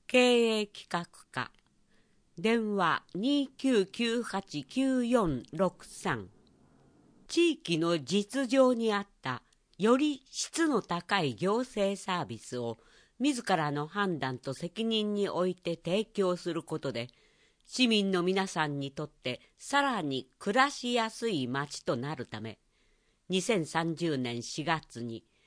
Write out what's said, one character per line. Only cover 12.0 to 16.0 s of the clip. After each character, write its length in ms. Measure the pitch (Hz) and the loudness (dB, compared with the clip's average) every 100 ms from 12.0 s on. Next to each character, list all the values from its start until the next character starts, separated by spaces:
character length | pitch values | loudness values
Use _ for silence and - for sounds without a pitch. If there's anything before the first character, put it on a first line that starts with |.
| - 180 | -4 -4
ー 20 | 110 | -4
ビ 120 | 110 | -8
ス 220 | - 123 | -8 -6
を、 180 | 117 113 _ - _ - | -6 -8 _ -20 _ -4
自 240 | 269 247 - | -2 0 0
ら 260 | 180 147 | 0 0
の 160 | 143 151 | -2 -4
判 320 | 208 196 156 | -2 -2 -2
断 180 | 131 127 | -4 -4
と 160 | - | -6
責 300 | 131 175 - | -8 -8 -4
任 300 | 226 220 208 | -2 0 0
に 160 | 208 196 | 0 0
お 180 | 165 185 | 0 0
い 80 | 180 | -2
て 200 | - 165 | -6 -6
提 260 | - 196 | -2 -2